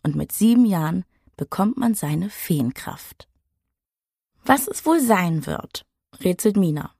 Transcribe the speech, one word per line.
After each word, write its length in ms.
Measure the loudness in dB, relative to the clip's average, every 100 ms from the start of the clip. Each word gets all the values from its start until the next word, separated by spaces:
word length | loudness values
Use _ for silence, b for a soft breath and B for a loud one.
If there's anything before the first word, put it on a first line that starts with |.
Und 160 | -2 -4
mit 160 | -6
sieben 320 | 0 4 6
Jahren 400 | 4 2 -2 -4 -8 _ _ -14
bekommt 400 | -8 -2 -2 0
man 180 | -2
seine 340 | 0 -2 -4 -4
Feenkraft. 1000 | -8 -2 0 0 -4 -12 -14 -16 -20 -20 _ _ _ _ _ _ _ _ _ _ _
Was 220 | 2 2 2
es 180 | -4
wohl 140 | 0 2
sein 460 | 4 2 2 -2
wird, 400 | -4 -8 -8 -16 _ _ _ -4
rätselt 360 | -2 0 0 2
Mina. 340 | 0 -2 -8